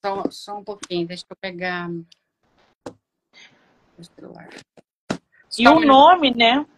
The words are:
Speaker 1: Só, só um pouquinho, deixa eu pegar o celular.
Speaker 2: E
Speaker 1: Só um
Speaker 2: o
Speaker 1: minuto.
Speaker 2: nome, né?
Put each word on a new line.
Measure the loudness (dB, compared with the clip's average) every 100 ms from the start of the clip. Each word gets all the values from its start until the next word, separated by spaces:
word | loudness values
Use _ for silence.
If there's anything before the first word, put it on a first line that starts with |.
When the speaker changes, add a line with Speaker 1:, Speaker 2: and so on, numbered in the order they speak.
| -6
Speaker 1:
Só, | -6 -8
só | -10 -16 -16
um |
pouquinho, | -14 -16 -8 -8 -8
deixa | -10 -18
eu | -14
pegar | -14 -10 -8 -8 -8 -10 -14 _ _ _ _ _ _ _ -20 -20 _ _ _ _ -20 _ _ _ _ _
o |
celular. | -20 _ -20 -20 -20 -20 _ _ _ _ _ -14 _ _ _ 0
Speaker 2:
E |
Speaker 1:
Só | 4
um | 4
Speaker 2:
o |
Speaker 1:
minuto. | 6
Speaker 2:
nome, | 6 6 6 2 0
né? | 0 0 -4